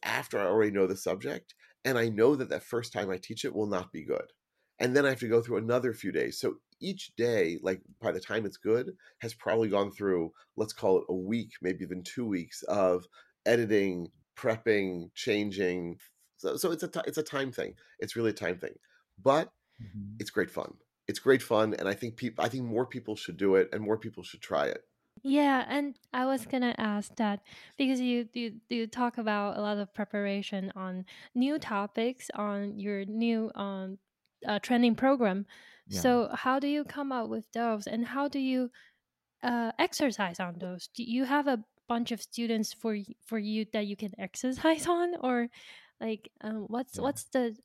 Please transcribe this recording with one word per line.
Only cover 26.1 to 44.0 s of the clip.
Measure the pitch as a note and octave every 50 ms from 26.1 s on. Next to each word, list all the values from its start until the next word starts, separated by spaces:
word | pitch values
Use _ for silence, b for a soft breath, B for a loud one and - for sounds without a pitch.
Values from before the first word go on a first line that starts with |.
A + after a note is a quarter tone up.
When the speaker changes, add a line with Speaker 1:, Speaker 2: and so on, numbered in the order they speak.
| -
Speaker 3:
I | B3+ B3+
was | C4 C4+ B3+ -
gonna | - C4+ B3+ B3 A#3+ - -
ask | A3 G#3+ G#3 G#3 G3+ - -
that | - A3+ G#3 G3+ - B B B B B B B
because | - C#4 B3+ C4+ B3+
you, | B3+ B3 A#3+ A#3+ A#3 A3+ -
you, | A#3+ A#3 A3+ G#3 A3+ - -
you | A#3+ A#3 A3+
talk | A3 - B3+ B3 A#3+ A#3+ A#3+
about | A3 G#3+ G#3 G#3 G3+ G#3 -
a | G#3
lot | G#3 G#3 G#3+ G#3
of | G3+ F#3+ _
preparation | - G#3 - - G#3 G3+ G3+ G3 G3+ G3 - G#3 F#3+ F#3+ G3 -
on | G3 F#3+ F#3 F#3 F#3 F#3 B B B B B -
new | B3 B3+ C#4 D4+ D#4
topics | - - A3 G3+ G3+ G3+ - A3+ A3+ B3 B3+ B3+ - - -
on | G3+ G#3 G#3 G3+ G3+ G3+ G3+ G#3 G#3
your | G3 G#3 G3+ G3 G3
new, | G3+ G#3+ A3+ A#3 A#3 A3+ A3 A3 G#3+ -
um, | - G3+ G3 G3 F#3+ F#3+ F#3+ F#3+ - _ _ _ _ _ _ _ _ -
uh, | - G#3 G3+
training | - - B3+ A#3+ A#3+ A#3+ A3
program. | - B3+ C4+ C#4 B3+ A#3+ G3 F#3 G3 G3+ B B B B B B B B
Speaker 2:
Yeah. | - G3+ F#3
Speaker 3:
So | G#3+ B3+ B3 A#3+ A3+ - -
how | - - C4 C4 C#4
do | C#4
you | C#4+ D4 D4 C#4+
come | - - D4 C#4+ C4+ C4
up | B3 A3 A3
with | A3 A3+ G#3 - -
those, | A#3 A#3+ A#3 A3 G#3 G3+
and | - A3 A3+ A#3
how | A3+ B3 C#4 C#4+ C#4+
do | C#4+ C#4
you, | C4 C4 C4 B3+ B3+ A#3+ b b b b b b b _ _ _ _ _ _ _ -
uh, | B3 A#3+ A#3 A#3 A3+ - -
exercise | E4 F4+ - - D4+ C4 G#3 - G3+ F3 E3+ -
on | F#3 F3 E3+ F3
those? | F#3 F3+ F3+ F3 - -
Do | - - A#3
you | A3 A#3 B3+ C4+
have | B3 C#4+ D4 C#4 C#4+
a | C4 G#3+ A3 - _ _ _ -
bunch | A#3+ A#3 A#3+ - A#3+
of | G3 -
students | - - - A#3 A3+ A3+ A3 G#3+ - -
for | - - A3+ G#3+
y-, | G#3 G3 - - - _
for | - A3+ A3
you | G3+ G#3+ G#3+ A3 G#3+ G#3+ -
that | G#3+ G#3
you | G3+ G3+
can | -